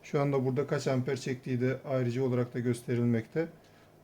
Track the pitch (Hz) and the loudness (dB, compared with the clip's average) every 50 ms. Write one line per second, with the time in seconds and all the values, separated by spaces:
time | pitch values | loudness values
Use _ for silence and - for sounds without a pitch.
0 | - - - 151 139 143 139 139 127 131 131 135 143 139 156 139 - 151 135 127 | -10 -2 0 0 2 2 2 2 2 2 0 0 0 0 -2 -2 0 0 0 0
1 | 123 143 139 131 - 147 131 127 - 135 127 120 123 127 127 123 - 151 135 131 | 0 0 -4 -4 -2 -6 -6 -6 -4 -4 -2 0 0 0 0 -2 -4 -2 -2 0
2 | 127 120 117 127 135 127 123 123 123 123 - 127 117 127 120 120 - - 123 117 | 0 0 0 0 0 2 2 0 0 0 -2 -2 0 0 0 -2 -2 -2 0 2
3 | 120 120 117 113 113 - - 156 165 165 - - - - - - - - - - | 4 4 2 2 0 -2 -2 -2 -2 -2 -6 -20 -20 -20 -20 -20 -20 -20 -20 -20